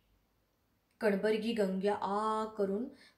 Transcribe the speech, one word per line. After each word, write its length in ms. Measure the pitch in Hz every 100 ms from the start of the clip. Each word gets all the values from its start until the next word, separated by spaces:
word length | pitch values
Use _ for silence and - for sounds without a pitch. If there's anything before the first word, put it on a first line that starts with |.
| _ _ _ _ _ _ _ _ _ _
कणबर्गी 520 | 220 196 214 214 214
गंग्या 420 | 214 190 190 196 202
आ 500 | 190 208 220 220 220
करून 400 | - 196 196 269 - -